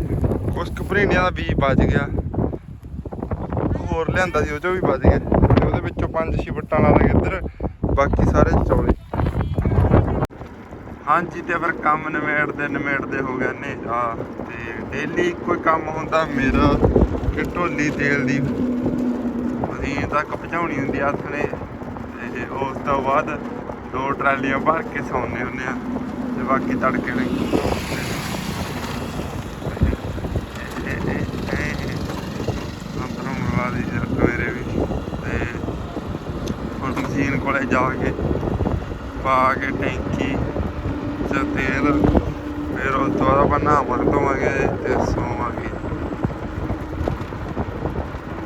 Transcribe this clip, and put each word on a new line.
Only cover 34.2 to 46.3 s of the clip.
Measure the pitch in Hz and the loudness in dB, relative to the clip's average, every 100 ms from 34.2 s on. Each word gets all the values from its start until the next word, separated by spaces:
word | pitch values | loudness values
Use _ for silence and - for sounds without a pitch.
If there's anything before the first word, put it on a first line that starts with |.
| 123 120 120 | 4 4 -2
ਵੀ। | 123 - - - - - - | -2 -2 -2 0 -2 -4 -6
ਤੇ | - - 120 123 - - - - - - - - - - - - | -4 -2 -2 -4 -4 -4 -6 -6 -6 -6 -6 -4 -4 -4 -6 -6
ਹੁਣ | 131 123 | -4 -4
ਮਸ਼ੀਨ | 127 139 139 135 | -2 0 0 0
ਕੋਲੇ | 139 135 123 | 0 0 2
ਜਾ | 127 127 | 2 2
ਕੇ | 123 135 - - - - - - - - - - - | 0 -2 0 -2 0 0 0 0 0 -4 -8 -8 -4
ਪਾ | 131 131 131 | 0 2 4
ਕੇ | 135 135 135 | 2 -2 -2
ਟੈਂਕੀ | 131 127 - - 135 127 117 - - - - - - - | -2 -2 -2 -2 0 0 -2 -2 -4 -4 -4 -4 -4 -4
'ਚ | - 139 143 139 | -2 0 0 0
ਤੇਲ, | 135 135 143 147 147 143 - - - - - - | 0 2 2 6 6 6 2 -4 -6 -6 -4 -2
ਫਿਰ | 135 135 | 0 2
ਉਸ | 135 135 | 2 2
ਤੋਂ | 135 | 4
ਬਾਅਦ | 139 | 6
ਆਪਾਂ | 135 147 | 6 4
ਨਹਾਵਾਂਗੇ, | 147 147 127 123 - | 4 4 4 2 4
ਧੋਵਾਂਗੇ | 143 139 135 139 135 123 117 | 4 4 2 2 2 2 0
ਤੇ | 123 117 117 | 0 2 2
ਸੌਵਾਂਗੇ। | - 123 120 120 117 117 - - 104 - - - | 0 0 -2 -2 -4 -6 -6 -4 -4 -4 -2 -2